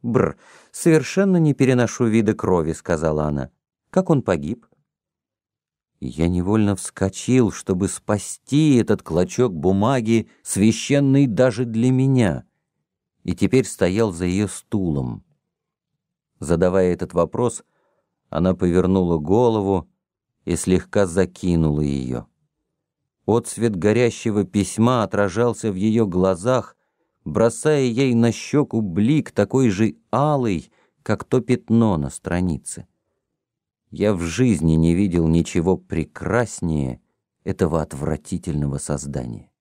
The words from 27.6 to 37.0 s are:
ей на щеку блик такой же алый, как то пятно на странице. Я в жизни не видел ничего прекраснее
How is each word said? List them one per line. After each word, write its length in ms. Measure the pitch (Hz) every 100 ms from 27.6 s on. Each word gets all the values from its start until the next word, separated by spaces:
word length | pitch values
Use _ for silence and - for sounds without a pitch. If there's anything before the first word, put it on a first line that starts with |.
| 151 147
ей 320 | 131 117 135
на 180 | 117 117
щеку 480 | 110 - 143 135 117
блик 520 | 107 87 110 156 -
такой 360 | - 104 131 127
же 280 | 95 110 - _
алый, 640 | 113 147 143 120 87 - _ _ _
как 220 | - 104
то 160 | - 127
пятно 580 | - 123 - 113 113 87
на 100 | 69
странице. 760 | - - 87 90 73 - - - _ _ _ _ _ _ _ _ _ _
Я 240 | 82 101
в 60 | 95
жизни 540 | 85 85 127 90 80
не 200 | 80 82
видел 320 | 85 101 85 82
ничего 480 | 82 80 90 87 92
прекраснее 1200 | _ 82 76 - - 110 117 - 87 76 67 60